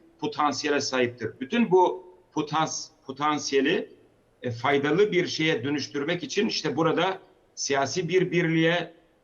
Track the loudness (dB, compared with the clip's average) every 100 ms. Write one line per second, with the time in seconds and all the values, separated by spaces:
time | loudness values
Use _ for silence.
0 | _ -8 -6 -2 -2 0 -2 -2 0 0
1 | 0 -2 -10 -8 -4 0 4 6 4 0
2 | -12 -20 _ -6 -4 -2 -2 -4 -12 _
3 | -16 -4 -2 -2 0 2 2 0 -4 -14
4 | _ _ _ _ -8 -4 0 0 2 2
5 | 4 2 0 0 0 0 -2 -4 -4 -6
6 | -4 -4 -4 0 0 0 -2 0 2 2
7 | 0 -2 -10 _ _ -10 -2 0 0 -2
8 | 0 2 2 0 2 2 2 2 -2 -12
9 | _ _